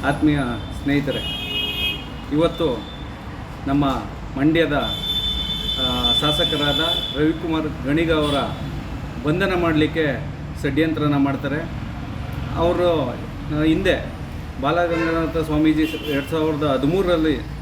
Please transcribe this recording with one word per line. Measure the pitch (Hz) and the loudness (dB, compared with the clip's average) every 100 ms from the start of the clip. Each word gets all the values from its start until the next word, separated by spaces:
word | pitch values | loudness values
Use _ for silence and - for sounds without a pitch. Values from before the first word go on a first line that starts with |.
| 135 | 0
ಆತ್ಮೀಯ | 143 151 147 123 113 - - | 2 4 4 0 -4 -6 -6
ಸ್ನೇಹಿತರೆ, | 139 143 139 120 - - - - 370 - 359 - - - - | 0 0 2 -2 -4 -4 -4 -4 -2 -2 -4 -4 -8 -10 -2
ಇವತ್ತು | 147 165 165 165 113 - - - - - - - - 139 | 2 2 2 -2 -2 -8 -12 -12 -12 -12 -12 -12 -8 0
ನಮ್ಮ | 139 143 123 101 - - 135 | 2 2 0 -4 -8 -8 2
ಮಂಡ್ಯದ, | 147 165 156 139 - - - - - - - - - - | 4 4 4 2 0 -2 -2 -2 0 -2 -2 -4 -2 -2
ಆ, | 147 - 143 147 | 0 2 2 2
ಶಾಸಕರಾದ | 147 151 151 147 143 139 - 147 - 139 | 2 2 0 2 0 2 0 -2 -4 0
ರವಿಕುಮಾರ್ | 156 160 165 160 151 135 127 | 0 0 -2 -2 -2 -4 -2
ಗಣಿಗ | 151 165 | 0 2
ಅವರ | 156 147 139 139 143 - - - - - - 147 | 2 2 0 -2 -4 -6 -6 -8 -8 -8 -4 0
ಬಂಧನ | 170 190 180 | 2 2 2
ಮಾಡಲಿಕ್ಕೆ | 165 156 151 156 151 117 - - - - | 2 4 2 2 0 0 -6 -8 -10 -4
ಷಡ್ಯಂತ್ರನ | 147 139 160 151 151 143 | 0 2 2 2 2 4
ಮಾಡ್ತಾರೆ. | 139 139 143 147 - - - - - - - - - - | 2 0 -2 -4 -4 -6 -8 -8 -8 -6 -6 -6 -4 0
ಅವರು, | 170 175 175 165 123 - - - - 147 | 2 4 4 4 0 -4 -8 -8 -4 2
ಆ, | |
ಹಿಂದೆ | 156 165 190 151 - - - - - - | 4 4 4 2 -2 -8 -8 -8 -8 -2
ಬಾಲಗಂಗಾಧರ | 135 170 175 165 165 165 160 165 | 0 2 2 2 0 0 0 0
ಸ್ವಾಮೀಜಿ | 151 151 156 156 151 | 0 4 4 4 2
ಸ-, | 156 - | -2 -2
ಎರಡ್ | 139 135 | -2 0
ಸಾವಿರದ | 160 156 147 | 0 0 2
ಹದಿಮೂರರಲ್ಲಿ | 147 131 143 185 180 165 156 131 110 - | 2 2 2 2 4 4 2 0 -2 -8